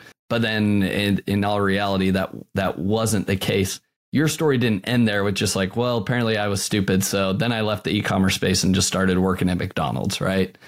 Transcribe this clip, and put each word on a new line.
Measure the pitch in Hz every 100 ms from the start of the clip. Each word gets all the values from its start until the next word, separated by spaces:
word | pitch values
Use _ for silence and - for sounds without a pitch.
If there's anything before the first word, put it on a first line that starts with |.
| - - -
But | 117
then | 113 107 104 101
in, | 95 - 104 98 -
in | 101
all | 101 104
reality, | 98 98 101 95 95
that, | 95 92 57 -
that | - 92 -
wasn't | 95 110 110 104 -
the | 98
case. | - 101 95 - _ _ _
Your | 127 151
story | - 156 131
didn't | 120 107 -
end | 123 113
there | 104
with | 101
just | 95 104 98
like, | 95 113
"Well, | 123 117
apparently | 98 123 113 107
I | 104
was | 98
stupid. | - 104 95 95
So | 95 98 95
then | 98 117
I | 113
left | 107 101
the | 87
e-commerce | 101 - 98 95 -
space | 95 92
and | 90
just | 92 -
started | 92 95 92
working | 92 90 92
at | 90
McDonald's," | 92 - 71 60 50 -
right? | 95 95 92 -